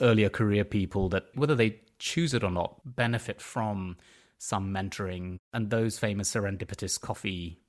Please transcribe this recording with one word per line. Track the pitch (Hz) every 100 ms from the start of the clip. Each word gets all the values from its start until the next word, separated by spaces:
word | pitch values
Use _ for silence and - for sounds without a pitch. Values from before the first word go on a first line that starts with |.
earlier | 123 110 104
career | - 107 101
people | 101 107 95 101 95
that, | 95 -
whether | - 147 135
they | 113 107 _ -
choose | - - 170
it | 123
or | 101
not, | 90 87 -
benefit | 135 123 120 117 - 104
from | - - 110 101 92 85 - - _ -
some | - 104 98
mentoring | 98 98 - 98 90 90 90 _
and | 117 107
those | 113 113 -
famous | 110 101 104
serendipitous | 113 101 98 95 - 95 -
coffee | - 104 104 92 87 82